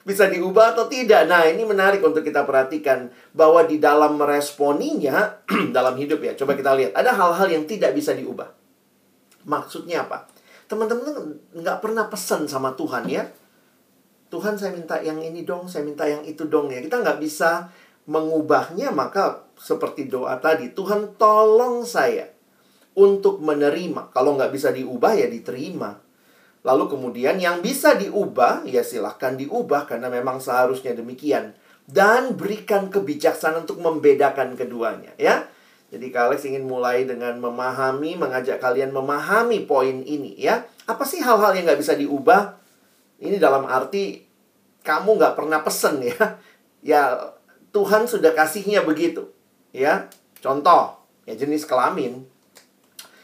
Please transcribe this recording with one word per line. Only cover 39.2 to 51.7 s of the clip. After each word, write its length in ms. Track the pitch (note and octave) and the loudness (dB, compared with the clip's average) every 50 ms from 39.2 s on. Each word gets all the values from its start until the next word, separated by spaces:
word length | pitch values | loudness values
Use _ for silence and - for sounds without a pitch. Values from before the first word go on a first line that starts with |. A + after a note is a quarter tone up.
| - - G3+ A3 A#3+ A#3+ A3 F#3 | -2 0 2 2 2 2 0 -2
poin 400 | - - C#3+ C3 C3 C3+ C3 C3 | 0 0 0 2 2 0 -2 -4
ini, 320 | C3 - D3+ C#3+ C3 - - | -6 -6 -6 -6 -8 -8 -8
ya. 320 | - C3 D#3 A3 - - - _ _ - - | -4 0 0 0 0 -4 -10 _ _ -8 -8
Apa 160 | A3 - C#4 | -6 -4 -4
sih 160 | - F#4+ F4 | -6 -4 -2
hal-hal 320 | B3+ B3 A3+ G3+ G#3 G3+ F#3+ | 2 4 4 6 6 4 2
yang 160 | F#3 F3 E3 | 2 2 2
nggak 80 | C#3+ C#3+ | 2 2
bisa 160 | D3+ E3 D3 | 2 0 0
diubah? 640 | C#3 C#3+ B2+ C#3+ C3+ B2 D#3 F3+ G3+ G#3 G3 - - _ _ _ _ _ _ _ _ _ _ _ - | 0 0 -2 -2 0 4 6 6 6 4 0 -8 -18 _ _ _ _ _ _ _ _ _ _ _ -10
Ini 160 | - E3 G3+ G3 | -4 -4 0 2
dalam 320 | D#3 C3+ C#3 C#3 - - | 4 4 4 2 0 0
arti 560 | B2 - - - G3 G3+ G3 - - - _ _ _ _ _ _ _ _ _ _ _ _ | -2 -2 -2 -2 -4 -6 -6 -6 -8 -14 _ _ _ _ _ _ _ _ _ _ _ _
kamu 400 | - - D#3 - F#3 G3+ A3 - | -4 -4 -2 0 2 2 4 4
nggak 160 | - - - - | 4 2 2 0
pernah 240 | D3 D#3 D#3 D#3 | -4 -2 -2 -2
pesen, 400 | - - - - A3+ F#3 D3+ C3+ | -2 -4 -4 0 0 0 0 0
ya. 160 | B2 A#2+ A#2+ - G#3+ F#3 - - _ _ _ _ _ _ _ _ | -4 -4 0 0 0 -2 -2 -10 _ _ _ _ _ _ _ _
Ya, 200 | - C#3 D3+ D3 C3+ - - - - - - _ _ _ _ _ _ _ | 0 2 4 4 4 2 0 -4 -6 -12 -16 _ _ _ _ _ _ _
Tuhan 400 | - G#3 G3 F3+ G#3 G#3+ A#3 A#3+ | 0 0 2 4 4 2 2 2
sudah 240 | A3+ F#3+ D#3 D#3 D#3+ | -2 2 4 4 4
kasihnya 480 | D3+ D#3 D#3 - G#3 F#3+ G3+ G#3 F#3 | 4 2 2 0 -6 -2 0 2 2
begitu, 480 | E3 D#3+ D3+ D3 E3+ E3 D3+ - - - _ _ _ _ _ _ _ _ | 2 2 0 0 0 -2 -2 -4 -12 -14 _ _ _ _ _ _ _ _
ya. 400 | - B2+ C3+ D3+ F#3+ F#3+ - - - _ _ _ _ - | -4 0 2 2 2 0 -2 -10 -20 _ _ _ _ -8
Contoh, 560 | - B2+ C#3 D3 C#3+ F3+ E3+ - - - - - _ _ _ _ - - | -4 -2 -2 2 4 6 6 6 4 2 -6 -16 _ _ _ _ -18 -14
ya 80 | A2+ G#2+ | -8 -6
jenis 240 | C#3 D3 D3+ D3+ | -4 -2 -2 -4
kelamin. 640 | D3 - | -2 0